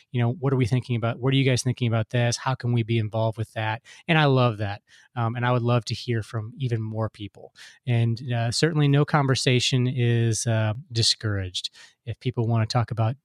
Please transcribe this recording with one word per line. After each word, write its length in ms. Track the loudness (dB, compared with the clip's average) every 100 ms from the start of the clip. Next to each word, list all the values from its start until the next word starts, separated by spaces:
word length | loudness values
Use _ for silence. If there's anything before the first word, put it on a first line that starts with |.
| _
you 100 | -2
know, 120 | 0
what 200 | 0 0
are 40 | 2
we 100 | 2
thinking 300 | 0 0 -2
about? 220 | -2 -2
What 140 | 0
are 40 | 2
you 80 | 2
guys 180 | 2
thinking 240 | 0 -2 0
about 240 | 0 0
this? 260 | 0 0 -2
How 160 | -4
can 200 | -4 -2
we 100 | 0
be 160 | 0 0
involved 380 | 0 -2 -2 -2
with 140 | -6
that?" 280 | -6 -4 -6 -10 -10 0
And 120 | 4
I 60 | 4
love 320 | 4 4 0
that. 260 | -4 -8 _ _ _ -4
Um, 200 | -4 -2
and 100 | 0
I 60 |
would 120 | 0
love 220 | 2 0 0
to 100 | -6
hear 260 | -4 -4
from 320 | -4 -8 -8 -6
even 220 | -4 -4
more 280 | -4 -4 -4
people. 460 | -6 -14 -14 -20 -20 -20 -10 -2
And, 340 | 2 2 0 -4
uh, 200 | -2 -2
certainly 380 | 0 0 2 4
no 140 | 4
conversation 840 | 4 2 2 2 2 2 2 2 0
is, 580 | 2 2 2 2 0 0
uh, 280 | 0 0 -4 -4
discouraged. 800 | 0 0 0 -2 -4 -4 -6 -10 -12 -20 _ -14
If 140 | -8
people 260 | -4 -2 0
wanna 220 | 2 2
talk 240 | 0 -2
about 240 | 0 -2 -2